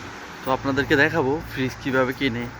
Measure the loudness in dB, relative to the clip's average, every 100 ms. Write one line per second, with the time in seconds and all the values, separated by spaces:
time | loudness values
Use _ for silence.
0 | -8 -14 -14 -8 -2 0 0 0 4 4
1 | 4 4 2 0 -4 -4 -4 -4 0 2
2 | 2 2 -2 -2 -6